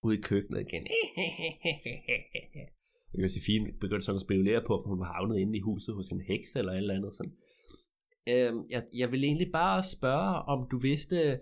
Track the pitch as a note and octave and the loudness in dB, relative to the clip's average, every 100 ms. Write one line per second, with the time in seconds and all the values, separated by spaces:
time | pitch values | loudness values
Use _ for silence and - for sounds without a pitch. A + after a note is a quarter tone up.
0 | A2 G#2+ - G2+ G2 - - E2 - A4+ | 4 2 4 0 2 -4 -4 -6 -2 0
1 | G#4 - E3+ - E3 C#3+ E3+ D#3 - B2+ | 0 0 -2 0 -4 -2 -4 -4 -6 -8
2 | - A#2+ - - - - - - _ _ | -6 -6 -6 -12 -12 -14 -16 -18 _ _
3 | - - F#2+ G#2 - G#2+ G#2+ - G2 G#2 | -10 -2 0 0 2 2 0 -4 -2 -2
4 | F#2+ G2 F#2+ F#2+ F#2+ A2+ A2+ G2 - F#2+ | -2 -2 0 2 4 2 2 -2 -2 -4
5 | F2+ E2+ G2 A2 G2 G#2+ G2 G2 - G#2 | -4 -4 0 0 0 0 -2 -4 -4 -6
6 | F#2+ - F#2+ G2+ - C3 G2 F#2 G2+ F#2+ | -6 -6 -2 -4 -2 -2 0 0 0 -2
7 | G2+ - - - _ - - - _ - | -4 -6 -10 -10 _ -20 -20 -20 _ -20
8 | _ _ - B2 B2 A2+ - B2 - A#2 | _ _ 0 4 4 0 -4 -4 -4 -2
9 | B2 C3 C#3+ D3+ F3 E3 F3+ F#3+ F#3+ - | 0 2 2 4 2 2 2 2 0 0
10 | B2+ C#3 G3 F3+ - C#3 B2 B2+ C3 C#3+ | 2 2 2 0 0 0 0 0 2 2
11 | - F3 D3+ B2+ | 2 2 2 2